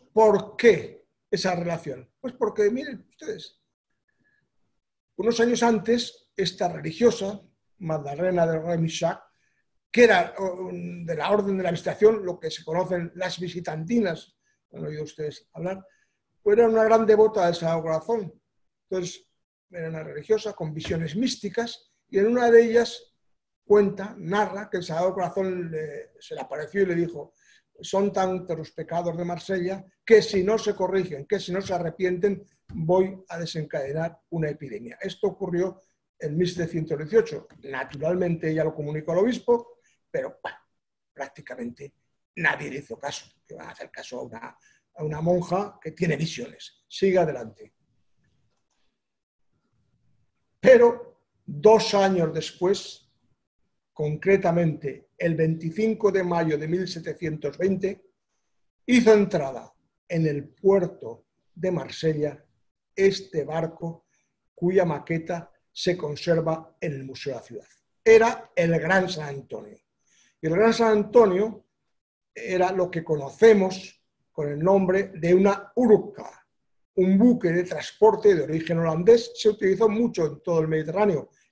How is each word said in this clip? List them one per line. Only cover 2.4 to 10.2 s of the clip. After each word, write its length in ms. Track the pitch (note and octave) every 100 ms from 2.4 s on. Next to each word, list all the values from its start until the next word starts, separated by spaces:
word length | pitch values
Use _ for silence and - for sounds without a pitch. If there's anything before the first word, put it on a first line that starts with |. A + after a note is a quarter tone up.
| G#3+ - G#3
miren 360 | A#3+ C#4+ A#3 -
ustedes, 500 | _ D#4 - - _ _ _ _ _ _ _ _ _ _ _ _ _ _ _ _ -
unos 220 | G#3 A#3
años 220 | A#3 A#3+
antes, 680 | A#3 A3+ - A#3+ - - _ -
esta 320 | F#3 - F3+
religiosa, 720 | D#3+ D3 - A#3 - G3 G3+ _ _ _ _
Magdalena 680 | E3+ D#3 C#3+ C#3+ F#3 F3 E3
de 120 | D#3+
Remsha, 640 | D#3+ E3+ D#3+ - E3 F#3+ _ _ _ _ _ _ _
que 120 | A3
era, 300 | A#3 F#3